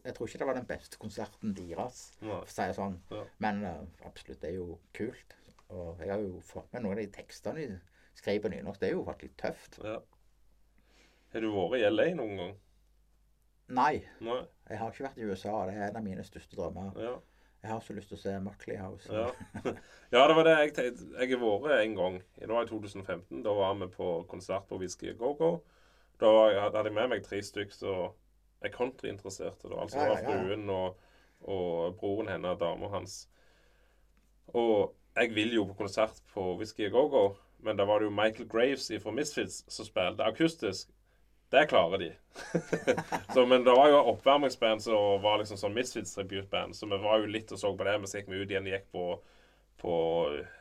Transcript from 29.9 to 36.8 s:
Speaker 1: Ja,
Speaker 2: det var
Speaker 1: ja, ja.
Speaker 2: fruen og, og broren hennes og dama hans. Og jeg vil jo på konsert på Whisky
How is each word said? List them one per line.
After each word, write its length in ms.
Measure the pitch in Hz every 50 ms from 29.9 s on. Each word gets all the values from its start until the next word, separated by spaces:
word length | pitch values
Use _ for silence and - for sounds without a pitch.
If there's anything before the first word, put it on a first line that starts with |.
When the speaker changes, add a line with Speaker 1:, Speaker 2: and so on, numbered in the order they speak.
| 113 135
Speaker 1:
Ja, 60 | 147
Speaker 2:
det 60 | 139 107
var 80 | - -
Speaker 1:
ja, 80 | 127
ja. 60 | - 127 92
Speaker 2:
fruen 240 | 92 104 107 104 101
og, 260 | 95 92 92 92 90 - _ _ _ _ _ _ _ _ -
og 540 | - 98 92 90 87 85 85 82 87 92 -
broren 300 | - 101 98 107 110 107
hennes 260 | 92 82 87 90 90
og 60 | 85
dama 280 | 85 85 80 - - 101
hans. 380 | 101 92 95 95 - - - - _ _ _ _ _ _ _ _ _ _ _ _ _ _ _ _ _ _ _ _ _ _ _ - -
Og 400 | 117 117 117 107 104 95 - - _ _ _ _
jeg 160 | 110 120 117 110
vil 200 | 107 107 120 120
jo 80 | 113 101
på 80 | 92 101
konsert 460 | - 107 98 - - 110 110 - - - _ -
på 120 | 104 95 90 90 90
Whisky 260 | 107 104 - -